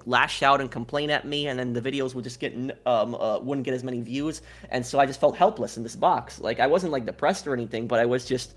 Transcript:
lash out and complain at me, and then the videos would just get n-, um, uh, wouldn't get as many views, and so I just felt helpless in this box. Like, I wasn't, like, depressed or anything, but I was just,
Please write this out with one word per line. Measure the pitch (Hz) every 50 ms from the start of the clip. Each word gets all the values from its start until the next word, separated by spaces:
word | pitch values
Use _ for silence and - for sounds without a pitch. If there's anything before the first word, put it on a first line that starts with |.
| -
lash | 120 123 123 139 156 - - 143
out | 135 139 139
and | 135 123
complain | - 127 120 - - 143 147 147
at | 147 - -
me, | 139 147 147 147
and | 143 131
then | 127 127 123 120
the | 120
videos | 113 135 135 139 135 131 123
would | 127 117
just | 131 120 -
get | 147 - -
n-, | 117 127 135 - - _
um, | 123 120 113 104 117 117
uh, | - 95 110 107 -
wouldn't | - 131 143 139 127
get | 135 127
as | 127 123
many | 131 127 120
views, | 117 113 123 139 147 160 151 - - - - - - -
and | - 127 117
so | - - 139
I | 139
just | 135 131 -
felt | - 143 -
helpless | - 175 208 214 - 113 104 -
in | 117
this | 117 113 -
box. | - - 180 180 - - - - -
Like, | - 107 113 -
I | 123
wasn't, | 139 156 185 185 170
like, | 147 131 117
depressed | 107 104 - 143 151 196 - -
or | 147 135
anything, | 120 117 107 - 113 117
but | 113 120 113
I | 117
was | 120 127 127 123
just, | - 131 123 - - -